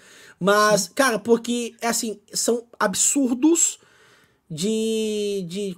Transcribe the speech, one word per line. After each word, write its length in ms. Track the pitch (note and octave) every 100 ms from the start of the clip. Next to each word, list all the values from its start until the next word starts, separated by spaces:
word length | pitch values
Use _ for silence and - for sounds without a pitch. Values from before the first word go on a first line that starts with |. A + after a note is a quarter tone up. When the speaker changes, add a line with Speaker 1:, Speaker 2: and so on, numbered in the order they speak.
| - - - -
Speaker 1:
Mas, 420 | F#3 G#3 G#3+ G#3
Speaker 2:
Sim. 100 | G3+ -
Speaker 1:
cara, 240 | C4+ G#3+
porque, 560 | A3+ A#3 A#3 A#3+ A#3 -
é 60 | A#3
assim, 320 | A3+ A3+ G3+ _
são 340 | F#3+ - A#3+ - -
absurdos 1000 | G#3 G3 - D4 B3+ B3 D4+ E4 - - _ _ _ _ _ _ -
de, 960 | D3+ G3 A3 A3 A3 A3 G#3+ G#3 G3+ F3
de 300 | F#3 G3+